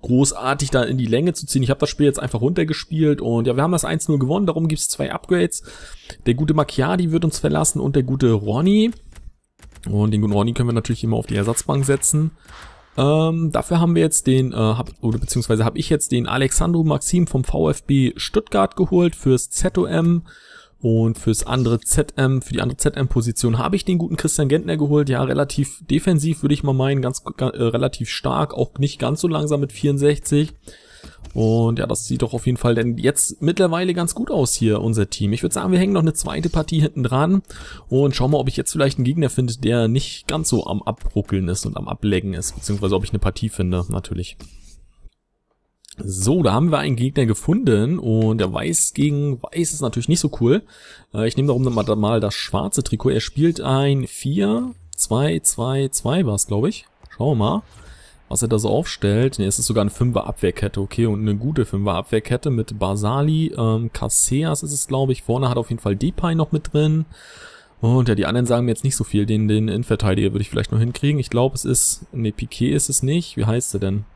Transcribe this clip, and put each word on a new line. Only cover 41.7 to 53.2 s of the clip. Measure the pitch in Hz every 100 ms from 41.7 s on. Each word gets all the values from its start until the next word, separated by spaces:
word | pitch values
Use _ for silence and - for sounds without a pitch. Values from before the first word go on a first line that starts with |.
| -
am | 92
Ablecken | - 107 95 98
ist, | 87 - -
beziehungsweise | - 101 101 95
ob |
ich | -
eine | -
Partie | 101 - 113
finde, | - 92 90 90
natürlich. | 101 - 87 87 - - - - - - _ - _ _ _ _ _ _ _ - -
So, | 98 92 95 170
da | 139
haben | 104 170
wir | 151
einen | 147 120
Gegner | 123 139 120
gefunden | 107 - 185 233 107 113 180
und | - 110 110 113
der | 92
Weiß | 104 - 165 - -
gegen | 143 143 143 127
Weiß | - 160 170
ist | 151
natürlich | 139 - 120
nicht | 165
so | - -
cool. | 117 170 - - - - _
Äh, | 104 110
ich | 120
nehme | 143
darum | 123
mal, | 131 117 104 107
mal | 104 117
das | 107
schwarze | - - 101 - -
Trikot. | - 110 127
Er | 113